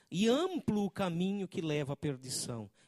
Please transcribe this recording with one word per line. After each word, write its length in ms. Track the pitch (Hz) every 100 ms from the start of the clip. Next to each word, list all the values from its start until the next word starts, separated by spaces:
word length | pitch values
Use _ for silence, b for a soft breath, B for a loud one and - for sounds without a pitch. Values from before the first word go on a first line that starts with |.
| _
e 180 | 160 220
amplo 580 | 254 370 339 - 208 202
o 40 |
caminho 580 | - 190 165 190 202 185
que 140 | -
leva 320 | 165 147 139
à 20 | 139
perdição, 760 | 151 131 127 - - 117 104 b